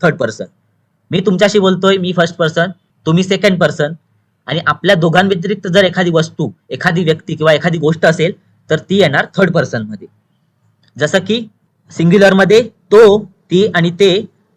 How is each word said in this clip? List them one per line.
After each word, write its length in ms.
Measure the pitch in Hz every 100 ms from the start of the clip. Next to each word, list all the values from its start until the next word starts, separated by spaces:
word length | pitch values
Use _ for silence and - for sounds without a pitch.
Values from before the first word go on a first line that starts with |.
थर्ड 140 | 165 -
पर्सन. 300 | 113 107 92 _ _ _ _ _ -
मी 80 | 185
तुमच्याशी 400 | 196 180 202 208
बोलतोय, 380 | 190 185 190 190
मी 160 | 180
फर्स्ट 220 | 180 170 175
पर्सन, 360 | 160 165 185 - _ _ 165
तुम्ही 180 | 170
सेकंड 380 | 185 - 208 180
पर्सन, 320 | 151 147 147 170 _ _ _ _ -
आणि 140 | 156 156
आपल्या 280 | 147 180 190
दोघांव्यतिरिक्त 720 | 165 175 196 185 170 208 196
जर 160 | 185
एखादी 260 | 185 180 175
वस्तू, 420 | 165 160 - 127 - -
एखादी 340 | 127 175 170
व्यक्ती 320 | 160 156 - 160
किंवा 180 | 156
एखादी 240 | 147 170 165
गोष्ट 280 | 151 165 175
असेल, 260 | 165 165 - _ _ -
तर 100 | 156
ती 160 | - 196
येणार 300 | 165 151 220 -
थर्ड 140 | 185
पर्सन 300 | 160 123 120
मध्ये. 260 | 107 104 - _ _ _ _ _ _ _ _ -
जसं 200 | 147 190
की 300 | 190 233 220 _ _ _ _
सिंग्युलर 420 | - 170 202 196
मध्ये 300 | 190 190 220
तो, 600 | 240 - _ 208 214 214
ती 440 | 202 _ _ 180 214
आणि 240 | 170 170
ते, 340 | 175 196 190 214 _ _